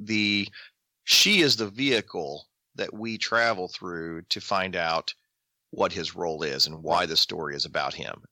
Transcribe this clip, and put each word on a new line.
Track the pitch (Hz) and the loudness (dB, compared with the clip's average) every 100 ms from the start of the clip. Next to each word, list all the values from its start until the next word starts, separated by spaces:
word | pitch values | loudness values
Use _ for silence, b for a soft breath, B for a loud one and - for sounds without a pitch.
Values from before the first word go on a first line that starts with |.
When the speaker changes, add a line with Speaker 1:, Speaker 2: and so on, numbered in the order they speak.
Speaker 1:
the, | 104 107 104 101 98 B B _ _ _ | -2 0 2 2 -2 B B _ _ _
she | - - 185 202 | 0 4 6 6
is | 147 110 | 6 4
the | 107 | 0
vehicle | 104 139 117 98 95 76 76 - _ _ - | 0 2 2 2 -4 -6 -8 -14 _ _ -6
that | 101 | -6
we | 107 113 110 | -6 -6 -4
travel | - 117 117 101 90 | 0 4 4 2 -2
through | - 92 85 82 82 - | -6 -8 -6 -6 -8 -6
to | - | -8
find | - 98 92 90 | -2 -2 0 0
out | 82 82 - - _ _ _ _ _ | 0 0 -2 -8 _ _ _ _ _
what | - 95 | 0 0
his | 90 80 87 | 0 -6 -4
role | 87 78 | -4 -2
is | 78 67 76 | -2 -2 -2
and | 80 | -4
why | 80 85 | 0 2
Speaker 2:
Right. | 87 | 2
Speaker 1:
the | 80 | 2
story | - 85 76 71 | 0 -2 -6 -6
is | 76 | -4
about | 76 69 | -2 -4
him. | 71 62 50 - | -4 -10 -12 -12